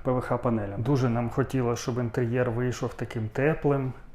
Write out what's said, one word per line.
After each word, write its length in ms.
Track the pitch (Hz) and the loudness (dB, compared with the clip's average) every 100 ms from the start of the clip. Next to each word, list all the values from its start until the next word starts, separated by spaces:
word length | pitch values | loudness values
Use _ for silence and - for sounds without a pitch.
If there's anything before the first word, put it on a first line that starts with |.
П 80 | 131 | 0
В 100 | 127 | 0
Х 160 | - 123 | 0 0
панелям. 440 | 127 113 101 123 | 2 0 -2 -2
Дуже 280 | 120 143 127 | 2 2 4
нам 200 | 117 117 | 2 0
хотілося, 520 | - 127 131 120 117 | 0 0 0 0 0
щоб 180 | - 120 | -2 -2
інтер'єр 520 | 120 131 117 123 123 | -2 0 0 2 2
вийшов 420 | 117 127 120 120 | 0 -2 -2 -4
таким 360 | - 123 117 110 | -4 -6 -4 -4
теплим, 600 | - 143 156 143 120 131 - - | 2 2 2 2 2 0 -6 -14